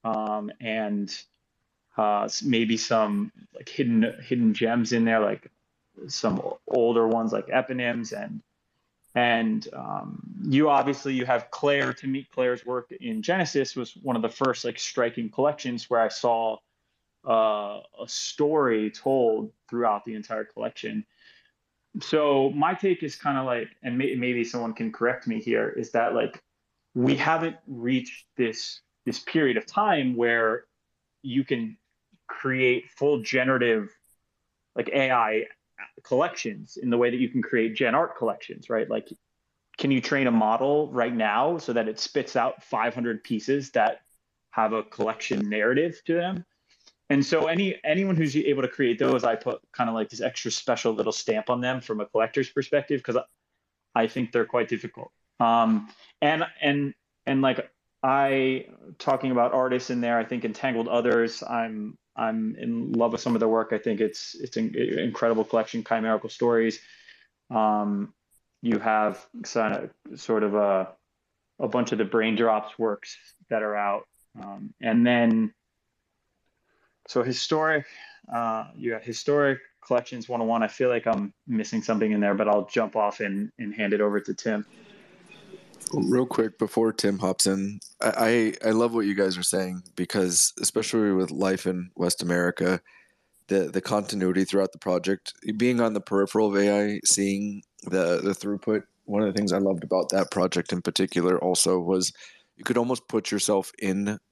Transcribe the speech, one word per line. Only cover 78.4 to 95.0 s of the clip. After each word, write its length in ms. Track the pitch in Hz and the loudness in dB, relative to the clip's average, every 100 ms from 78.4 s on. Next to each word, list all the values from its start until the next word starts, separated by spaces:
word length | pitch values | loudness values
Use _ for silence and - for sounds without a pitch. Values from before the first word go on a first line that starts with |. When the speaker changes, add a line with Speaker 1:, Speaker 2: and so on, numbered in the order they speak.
| 117 110 107 117 | -2 -4 -6 -8
Speaker 1:
you 140 | 120 | -6
got 120 | 110 | -6
Historic 560 | 120 113 - 147 143 135 - _ - | -8 -6 0 2 2 0 -8 _ -2
Collections 440 | 123 - 123 113 | -2 -2 -14 -6
one 120 | 120 | -4
oh 40 | 113 | 0
one. 180 | 113 | 0
I 40 | 110 | 0
feel 220 | - 127 | 0 0
like 180 | 120 113 | 2 0
I'm 260 | 107 101 _ - | -2 -4 _ -4
missing 340 | 113 107 113 | -4 -2 -4
something 300 | 107 107 107 | -2 0 2
in 80 | 104 | 2
there, 140 | 101 | 2
but 140 | 101 104 | 2 2
I'll 180 | 104 95 | 2 2
jump 300 | 117 110 113 | -2 -2 0
off 240 | 104 - | -2 -2
and, 320 | 101 98 107 - | -6 -4 -6 -8
and 140 | 107 | -10
hand 180 | 107 104 | -4 0
it 80 | 104 | 2
over 180 | 104 101 | 2 2
to 140 | - | -4
Tim. 320 | 92 117 107 - - - - - - - - - - - - - | -6 -4 -4 -6 -18 -20 -20 -20 -20 -20 -20 -20 -20 -20 -12 -6
Speaker 2:
Real 340 | 151 - 123 127 | -2 0 0 0
quick, 320 | - 110 - | 0 -2 -2
before 360 | 107 - 113 | -2 2 0
Tim 260 | - 101 98 | 2 -2 0
hops 260 | 95 92 98 | -2 0 0
in, 340 | 98 98 101 - _ | 0 -4 -8 -18 _
I, 540 | 113 - 113 120 110 - | -2 2 2 4 2 0
I, 60 | 110 | 0
I 20 | |
love 240 | 110 117 117 | 2 2 0
what 100 | 101 | 0
you 80 | |
guys 240 | 98 95 90 | 2 0 0
are 60 | |
saying, 400 | 90 98 92 90 - - | -2 -2 -2 -8 -12 -6
because 580 | 90 104 90 85 - - | -2 0 2 2 2 0
especially 520 | - - 110 113 104 | -2 -2 0 2 2
with 180 | 92 92 | 2 0
Life 380 | 67 95 95 92 | 0 0 0 -2
in 240 | 90 90 - | -4 -8 -2
West 280 | - - | -2 0
America, 580 | 87 87 87 - 90 92 _ - _ _ _ _ - | 0 2 0 0 0 0 _ -20 _ _ _ _ -2
the, 220 | 98 87 | 0 2
the 120 | 95 | -2
continuity 640 | - 104 101 104 92 92 92 | 0 -2 -2 -2 2 2 2
throughout 260 | 98 95 | 2 2
the 80 | - | -2
project, 540 | 98 90 | -2 0